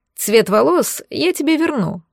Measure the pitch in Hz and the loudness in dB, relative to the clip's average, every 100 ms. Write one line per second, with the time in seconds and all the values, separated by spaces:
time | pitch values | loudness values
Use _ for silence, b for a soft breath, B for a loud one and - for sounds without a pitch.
0 | _ - - 226 175 214 269 349 - - | _ -10 2 2 4 2 2 2 -2 -6
1 | - - 339 349 294 311 330 285 165 175 | -10 -4 -2 -2 0 0 0 -2 -4 -6
2 | - | -16